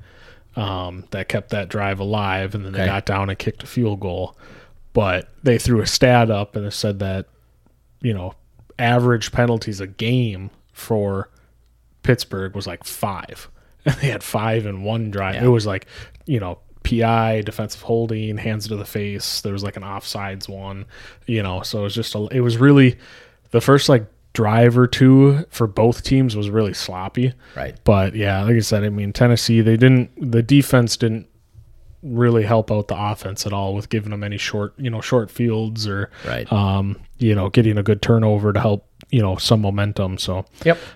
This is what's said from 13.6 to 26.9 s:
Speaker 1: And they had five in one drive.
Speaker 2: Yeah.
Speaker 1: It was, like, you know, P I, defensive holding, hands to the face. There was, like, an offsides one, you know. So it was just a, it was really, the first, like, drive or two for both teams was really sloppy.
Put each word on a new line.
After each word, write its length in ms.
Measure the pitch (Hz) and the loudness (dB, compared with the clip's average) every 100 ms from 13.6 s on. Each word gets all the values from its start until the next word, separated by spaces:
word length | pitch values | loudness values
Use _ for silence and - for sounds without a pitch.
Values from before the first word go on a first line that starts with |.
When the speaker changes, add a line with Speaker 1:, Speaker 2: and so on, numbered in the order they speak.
| _ _ - | _ _ -2
Speaker 1:
And 80 | 127 | 0
they 120 | 139 | -2
had 160 | 104 | -4
five 420 | - 110 110 113 104 | -6 -4 0 -2 -4
in 160 | 98 | -6
one 300 | 101 117 110 | -4 -4 -4
drive. 240 | 101 95 95 | -4 -4 0
Speaker 2:
Yeah. 80 | |
Speaker 1:
It 40 | 123 | 4
was, 160 | 120 | 4
like, 220 | 104 95 - - - - | 2 -4 -8 -18 -20 -14
you 160 | - 127 | -4 -4
know, 180 | 92 - - - | -4 -10 -16 -10
P 200 | - 117 | -2 0
I, 360 | 113 113 113 110 | 2 2 2 0
defensive 400 | 104 - 107 - | -4 -8 -10 -10
holding, 540 | - 117 117 110 107 107 | -4 -2 -2 -4 -6 -6
hands 300 | 110 107 104 | -6 -6 -6
to 80 | 104 | -8
the 80 | |
face. 580 | 101 110 101 101 - - | -8 -8 -6 -6 -8 -6
There 100 | 107 | -6
was, 100 | 98 | -6
like, 140 | 98 98 | -8 -10
an 60 | |
offsides 640 | 98 98 - 107 98 95 - | -12 -12 -10 -10 -8 -10 -12
one, 380 | 98 98 98 98 - - - - | -12 -12 -12 -14 -20 -20 -14 -4
you 140 | 113 | -2
know. 200 | 98 92 | -2 -4
So 180 | - 107 | -6 -6
it 20 | |
was 100 | 101 | -4
just 200 | 117 110 104 | -6 -6 -6
a, 100 | 104 | -4
it 80 | 131 | 0
was 160 | 120 113 | 0 4
really, 380 | 139 143 131 123 - - - _ _ | 6 8 6 4 -6 -20 -20 _ _
the 80 | 117 | 0
first, 280 | - 139 - | 4 4 6
like, 180 | 131 107 _ _ | 2 0 _ _
drive 440 | - 107 113 120 120 | -2 2 4 6 6
or 100 | 123 | 4
two 560 | - 131 135 139 139 175 | 6 8 8 8 4 0
for 160 | - 113 | -2 -2
both 340 | 101 113 120 | 2 2 2
teams 320 | - 135 131 104 | 0 2 2 -2
was 140 | 101 | -2
really 240 | 110 104 | 0 0
sloppy. 580 | 87 - | -2 -8